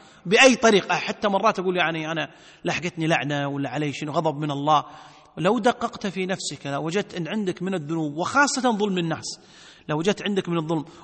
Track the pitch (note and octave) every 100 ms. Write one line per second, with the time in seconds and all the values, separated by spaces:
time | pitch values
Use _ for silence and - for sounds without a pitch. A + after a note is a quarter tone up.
0 | - - E3+ A3 C4 A3+ A3+ G3+ - F3+
1 | - - G#3 F#3+ G#3+ G3 F#3 F3+ D#3+ E3
2 | D#3 D#3+ D3 - - - F3 C#3 E3+ E3
3 | D#3+ D#3 C#3 C#3+ C#3+ C#3 C3+ B2 D3+ C3
4 | D3+ D3 D#3+ C#3+ D3+ C#3 C#3+ D3+ C#3+ -
5 | - - - - E3+ A#3+ A#3 A3+ A3+ -
6 | G3+ F3+ F#3 F3+ - C#3+ C#3+ C#3+ D#3 F#3+
7 | G3+ F3 D#3 A3 F#3+ E3 F3+ F#3 C#3+ E3
8 | D3+ D3 F3 C#4 C#4+ C#4 B3 G#3 G#3 F#3
9 | E3 D3+ - - - - - - - D3+
10 | E3+ G3 G3 G3 F3 E3+ D#3 E3 C3+ -